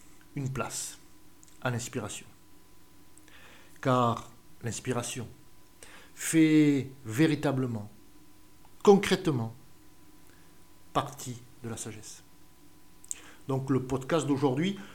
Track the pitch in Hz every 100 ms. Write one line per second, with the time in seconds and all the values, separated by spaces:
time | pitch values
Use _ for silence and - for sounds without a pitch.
0 | - - - 147 135 127 - - - -
1 | - - - - - - 127 120 - 127
2 | 101 - - - - - - - - -
3 | - - - - - - - - 135 127
4 | 120 110 - - - - 120 104 131 120
5 | 117 127 113 - - - - - - -
6 | - - - 160 156 156 151 139 135 -
7 | 110 110 160 147 147 131 127 110 104 -
8 | - - - - - - - - 208 202
9 | 202 185 - 131 113 - - - - -
10 | - - - - - - - - - 143
11 | 135 - 127 117 - - 113 107 110 107
12 | - - - - - - - - - -
13 | - - - - - 135 135 131 131 135
14 | - 165 135 135 139 127 180 202 -